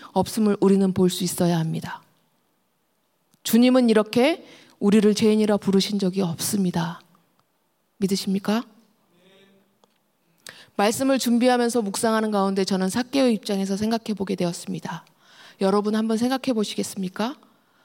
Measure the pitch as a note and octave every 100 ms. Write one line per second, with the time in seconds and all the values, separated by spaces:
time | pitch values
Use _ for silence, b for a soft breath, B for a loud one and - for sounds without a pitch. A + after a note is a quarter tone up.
0 | B F#3+ F#3 - G#3 G3+ G3 G3 F#3+ F#3
1 | F3+ - F3+ - F3 E3+ D#3+ E3 E3 -
2 | _ _ _ _ _ _ _ _ _ _
3 | _ _ _ _ - A3+ B3 B3+ A#3 G#3+
4 | G#3+ A#3 C#4 E4+ B B B B G3+ G#3+
5 | G#3 G#3 A3 G#3+ G#3+ G3+ G3 F#3+ F#3+ G3+
6 | F#3 F#3+ F3+ D#3+ - G3+ F3+ - E3+ F3
7 | _ _ _ _ _ _ _ _ _ -
8 | F#3+ F#3+ G3+ G3 G#3 A3 B3 _ _ _
9 | _ _ _ G3 G3 G3 _ _ _ _
10 | _ _ _ _ B B B - G#3 A#3+
11 | C4+ C4+ A#3+ A#3 B3+ B3 A#3+ A#3+ G3+ -
12 | A3+ A3 G#3+ G#3 G3 G3 F#3+ F#3+ F#3+ A3+
13 | B3 C#4 B3+ G#3+ - G3 G3 G3 G#3+ A3+
14 | A3 G3+ G3 F#3 F3 F3 - E3 - E3
15 | - _ B B B B G3 G#3 G#3 A3
16 | A3 A3 B3 C4 C4 A3 G#3 - G3 G3
17 | F#3 - A3+ D#4 b b b b